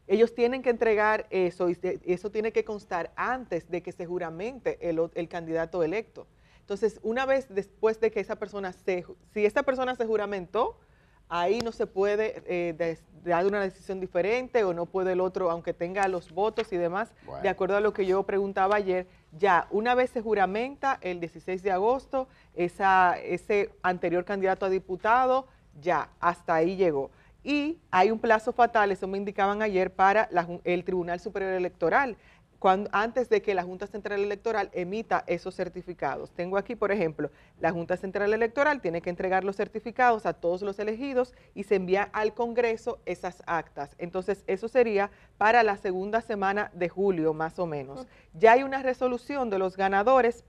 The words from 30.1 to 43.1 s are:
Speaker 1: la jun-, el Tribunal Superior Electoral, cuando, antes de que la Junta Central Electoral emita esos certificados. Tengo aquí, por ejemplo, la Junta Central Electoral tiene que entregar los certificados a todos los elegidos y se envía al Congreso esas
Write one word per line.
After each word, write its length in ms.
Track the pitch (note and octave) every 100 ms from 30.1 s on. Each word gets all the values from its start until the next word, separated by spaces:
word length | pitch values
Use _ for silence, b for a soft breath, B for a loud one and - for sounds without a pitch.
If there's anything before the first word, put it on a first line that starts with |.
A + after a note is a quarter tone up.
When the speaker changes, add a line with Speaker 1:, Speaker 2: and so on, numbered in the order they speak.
| G#3 -
Speaker 1:
la 140 | F3
jun-, 160 | E3+ F3
el 220 | - F3+
Tribunal 340 | F3 F3+ E3+ F3
Superior 360 | G#3+ G3 F#3+
Electoral, 600 | F#3 F3+ - E3 A3 C4+ G3 b b _ _
cuando, 280 | G3 F#3+ G3+
antes 360 | G3+ A3+ B3 A#3
de 140 | G#3
que 120 | G#3
la 100 | F#3+
Junta 240 | F3 F#3 G3+
Central 320 | G#3+ G#3 G3+
Electoral 480 | G3+ G3+ A#3 A3 G3
emita 520 | F#3 F3 G#3 A3+ F3+ -
esos 300 | F3 F#3 -
certificados. 760 | F3+ F3+ F3 E3 D3 D3+ D3
Tengo 260 | - F3 G3+
aquí, 200 | G3 A#3
por 160 | G3+
ejemplo, 400 | G#3 E3 D3+ D3 b b _
la 140 | E3
Junta 240 | E3+ E3 F3+
Central 360 | F#3+ G3 G3+
Electoral 480 | A3 A3+ A#3 D4 C#4+
tiene 200 | F3+ E3+
que 80 | F3+
entregar 320 | F3 F#3 F#3+
los 140 | F#3+ G3
certificados 720 | G3 A3 A#3+ G#3+ B3 A3 G#3
a 80 |
todos 280 | - E3+ F3+
los 160 | G3+ G3
elegidos 560 | G#3 A3 C#4 B3+ B3 b b -
y 80 |
se 100 | G3
envía 300 | G3 F3+ F#3+ G3+
al 200 | G#3+ G#3+
Congreso 680 | G#3+ A#3 A#3 A#3+ A3+ - -
esas 380 | -